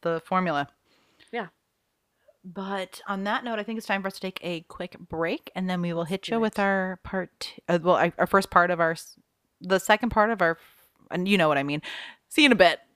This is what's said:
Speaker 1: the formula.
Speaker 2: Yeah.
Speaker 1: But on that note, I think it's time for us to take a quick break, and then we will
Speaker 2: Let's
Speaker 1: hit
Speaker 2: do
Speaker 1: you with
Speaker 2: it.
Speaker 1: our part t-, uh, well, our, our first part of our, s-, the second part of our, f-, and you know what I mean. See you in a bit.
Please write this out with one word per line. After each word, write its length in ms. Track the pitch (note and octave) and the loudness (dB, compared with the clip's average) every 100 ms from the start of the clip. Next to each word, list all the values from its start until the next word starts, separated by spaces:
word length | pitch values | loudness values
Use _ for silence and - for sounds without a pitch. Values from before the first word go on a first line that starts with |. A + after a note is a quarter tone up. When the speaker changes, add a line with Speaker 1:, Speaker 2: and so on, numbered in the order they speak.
Speaker 1:
the 180 | E3+ E3 | -6 -6
formula. 440 | - F#3 F3+ D3 C#3+ _ _ _ _ _ _ | -2 -2 0 -2 -4 _ _ _ _ _ _
Speaker 2:
Yeah. 160 | A#3 F3+ _ _ _ _ _ _ _ _ _ | -10 -10 _ _ _ _ _ _ _ _ _
Speaker 1:
But 580 | F#3 F3 F#3+ G3 F#3 - - | -16 -10 -8 -6 -8 -10 -8
on 160 | G3 | -6
that 200 | G3 A#3+ | -4 -4
note, 140 | A#3+ A3 | -4 -6
I 40 | |
think 140 | G#3 A3+ | -6 -8
it's 100 | - | -2
time 140 | G3 | -2
for 60 | F#3+ | -2
us 80 | - | -6
to 40 | |
take 200 | F#3+ - | -10 -8
a 180 | E3+ E3+ - | -8 -8 -10
quick 300 | - F3+ - | -12 -14 -14
break, 500 | F3 D#3+ E3 B3+ - - | -12 -6 -4 -4 -8 -6
and 120 | F#3 | -4
then 120 | F3+ | -2
we 120 | F3 | -2
will 80 | E3+ | -4
Speaker 2:
Let's 80 | E3 | -4
Speaker 1:
hit 100 | F#3+ | -6
Speaker 2:
do 100 | - | -4
Speaker 1:
you 60 | A3+ | -2
with 200 | A3 - | -2 0
Speaker 2:
it. 20 | |
Speaker 1:
our 380 | G3 G3 F#3 F#3 | 0 0 -2 -6
part 280 | - F#3+ F3+ - | -8 -8 -8 -10
t-, 220 | - - - | -14 -10 -2
uh, 100 | E3+ | 0
well, 140 | E3 D#3+ | 4 4
our, 160 | E3 - | 2 0
our 80 | F3+ | 2
first 220 | G3 F#3+ | 2 4
part 180 | F#3 F3 | 4 4
of 80 | F3 | 2
our, 120 | E3 | 0
s-, 240 | E3 - - _ _ _ _ | -2 -10 -20 _ _ _ _
the 180 | F3+ F#3+ | 0 0
second 300 | - G#3+ A#3+ | 4 2 2
part 200 | A3 G#3+ | 2 2
of 100 | A3 | 2
our, 80 | E3+ E3 | 0 0
f-, 280 | - _ _ _ - | -8 _ _ _ -10
and 160 | F3+ F#3 | -4 2
you 100 | G3+ | 4
know 80 | D#3+ | 4
what 100 | C#3 | 2
I 60 | |
mean. 180 | C#3+ D3 - - - - _ | 0 -4 -6 -12 -14 -20 _
See 120 | - | 4
you 40 | D4 | 6
in 40 | |
a 40 | A#3+ | 8
bit. 240 | F3+ D#3 _ | 6 4 _